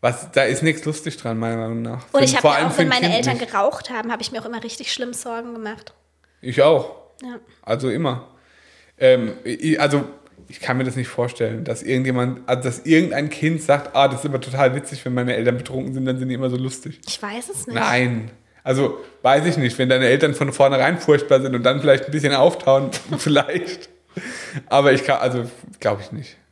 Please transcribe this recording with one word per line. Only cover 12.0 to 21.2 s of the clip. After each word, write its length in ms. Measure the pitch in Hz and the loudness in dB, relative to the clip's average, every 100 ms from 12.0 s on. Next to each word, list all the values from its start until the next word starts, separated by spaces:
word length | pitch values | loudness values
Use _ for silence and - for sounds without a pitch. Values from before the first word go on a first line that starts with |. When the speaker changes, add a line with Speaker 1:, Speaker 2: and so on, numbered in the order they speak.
| 131 127 123 127 - | 0 0 -2 -4 -4
Speaker 1:
also 160 | 127 | -2
dass 160 | 123 120 | -2 -6
irgendein 500 | 156 160 - 135 147 | 2 4 4 -2 -4
Kind 320 | - 151 165 | -2 -2 -2
sagt, 340 | - 143 143 127 | 2 0 2 2
ah, 100 | 135 | 2
das 100 | 127 | 2
ist 40 | 151 | -4
immer 160 | 135 | -6
total 320 | 127 135 139 | -6 0 2
witzig, 280 | 131 - 139 127 | 0 -8 -12 -6
wenn 80 | |
meine 200 | 123 123 110 | -4 -2 0
Eltern 200 | 120 123 | 0 -2
betrunken 380 | - 131 135 | -6 -8 -8
sind, 100 | 135 | -6
dann 140 | 131 127 | -4 -4
sind 100 | 131 | -4
die 60 | |
immer 160 | 123 127 | -4 -4
so 60 | 123 | -2
lustig. 440 | 131 - - - - | -6 -8 -14 -16 -14
Speaker 2:
Ich 140 | - | -10
weiß 260 | 208 220 247 | -10 -10 -10
es 180 | 392 - | -12 -8
nicht. 80 | |
Speaker 1:
Nein. 560 | - - 123 127 117 110 - _ _ | -2 0 2 2 -2 -8 -16 _ _
Also, 360 | - 131 139 - - - | -2 0 0 -2 -14 -2
weiß 240 | 123 139 165 | 4 4 2
ich 100 | 151 | 0
nicht, 220 | 127 - | 0 0
wenn 100 | 127 | 2
deine 180 | 131 127 | 4 4
Eltern 280 | 139 147 | 4 2
von 180 | 135 139 | 2 -4
vornherein 460 | 131 139 135 139 175 | 4 4 4 2 0
furchtbar 420 | - 143 | 4 4